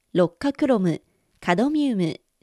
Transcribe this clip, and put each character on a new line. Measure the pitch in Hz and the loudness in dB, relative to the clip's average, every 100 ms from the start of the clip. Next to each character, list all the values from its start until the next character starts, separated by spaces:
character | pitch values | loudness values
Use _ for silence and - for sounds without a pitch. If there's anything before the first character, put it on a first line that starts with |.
| _ | _
六 | 170 170 - | 0 0 0
価 | 285 | -6
ク | 277 277 | -2 0
ロ | 233 | 2
ム、 | 180 151 _ _ _ _ | 0 -2 _ _ _ _
カ | - 175 | -2 0
ド | 269 | 0
ミ | 311 285 | 0 -2
ウ | 214 | -2
ム、 | 165 - _ _ | -2 -4 _ _